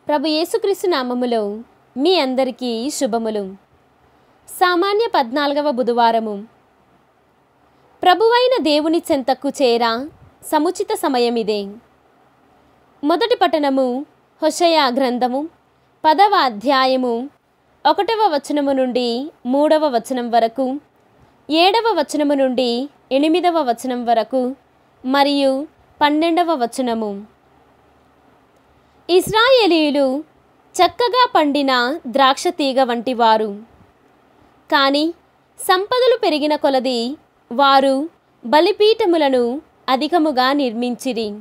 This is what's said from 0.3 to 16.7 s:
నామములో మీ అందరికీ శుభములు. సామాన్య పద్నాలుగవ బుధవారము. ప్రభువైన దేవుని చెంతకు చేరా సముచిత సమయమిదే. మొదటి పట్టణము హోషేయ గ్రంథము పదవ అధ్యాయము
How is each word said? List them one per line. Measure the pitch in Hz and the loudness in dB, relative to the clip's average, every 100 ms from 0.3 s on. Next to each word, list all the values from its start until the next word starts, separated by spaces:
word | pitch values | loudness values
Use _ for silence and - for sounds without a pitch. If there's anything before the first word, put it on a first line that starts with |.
| 311 330 453 392 381 381 | -2 -2 -2 -2 -2 -2
నామములో | 330 247 247 247 233 202 208 233 _ _ 247 | -2 -2 -4 -2 -2 -4 -8 -14 _ _ -4
మీ | 302 370 | 0 2
అందరికీ | 269 254 262 240 254 226 262 | 0 -2 -2 -4 -6 -6 -6
శుభములు. | - 262 226 226 214 190 196 _ _ _ _ _ _ _ _ _ | -4 -4 -2 -4 -6 -8 -12 _ _ _ _ _ _ _ _ _
సామాన్య | - 359 349 392 415 466 | -2 0 2 0 0 0
పద్నాలుగవ | 359 240 277 285 285 294 | -2 -2 -2 -2 0 -2
బుధవారము. | 247 233 240 233 226 220 202 220 _ _ _ _ _ _ _ _ _ _ _ _ _ _ _ | -2 -2 2 2 2 -4 -10 -12 _ _ _ _ _ _ _ _ _ _ _ _ _ _ _
ప్రభువైన | 359 359 453 480 508 508 | 2 4 4 4 2 0
దేవుని | 302 294 311 330 - | 2 0 0 -2 0
చెంతకు | 294 254 262 277 | -2 0 -4 -4
చేరా | - 262 233 233 226 294 - - _ | 0 0 2 0 -2 -8 -16 -20 _
సముచిత | - 311 302 370 392 | -4 -2 -2 -4 -6
సమయమిదే. | 427 320 254 240 233 208 208 196 208 _ _ _ _ _ _ _ _ _ _ _ _ | -4 -2 0 0 -2 -2 -4 -6 -14 _ _ _ _ _ _ _ _ _ _ _ _
మొదటి | 285 330 453 494 | -2 0 0 0
పట్టణము | 370 311 285 269 262 247 302 _ _ _ | 0 0 0 0 -2 -4 -10 _ _ _
హోషేయ | 311 - 349 320 269 | -4 0 2 2 0
గ్రంథము | 247 262 240 247 254 320 _ _ _ _ _ | 0 -2 -2 -2 -2 -8 _ _ _ _ _
పదవ | 311 311 415 | 2 4 4
అధ్యాయము | 392 269 208 226 | 4 0 -2 0